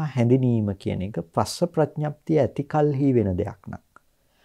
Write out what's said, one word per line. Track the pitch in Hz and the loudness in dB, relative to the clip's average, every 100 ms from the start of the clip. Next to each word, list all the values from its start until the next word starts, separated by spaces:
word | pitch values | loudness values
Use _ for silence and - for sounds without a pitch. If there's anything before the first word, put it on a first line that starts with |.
| 156 | -2
හැඳිනීම | 123 117 131 127 113 104 | 0 4 4 4 2 0
කියන | 98 107 98 | -4 -6 -4
එක | 92 98 | -6 -8
පස්ස | - 123 110 - 170 | -4 -2 -2 -2 -2
ප්‍රඥප්තිය | 160 147 151 151 - - 151 | 0 -2 -2 -8 -6 -2 0
ඇති | 117 - | 0 -2
කල්හි | 143 151 147 135 139 | -4 0 0 2 2
වෙන | 123 98 | 2 2
දෙයක් | 90 - - | 0 -4 -8
නම්. | - - _ _ _ _ _ _ | -14 -16 _ _ _ _ _ _